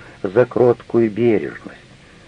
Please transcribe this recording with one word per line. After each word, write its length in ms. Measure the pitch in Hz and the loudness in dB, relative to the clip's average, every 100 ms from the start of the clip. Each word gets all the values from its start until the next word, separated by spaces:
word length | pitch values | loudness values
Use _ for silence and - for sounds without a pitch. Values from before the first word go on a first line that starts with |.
| - - | -20 -12
за 220 | 98 95 123 | -4 0 0
кроткую 640 | - 123 117 - 117 117 | 2 2 0 -2 0 0
бережность. 680 | 101 120 104 71 67 - - - - - - | 0 0 0 -4 -10 -18 -20 -20 -20 -20 -20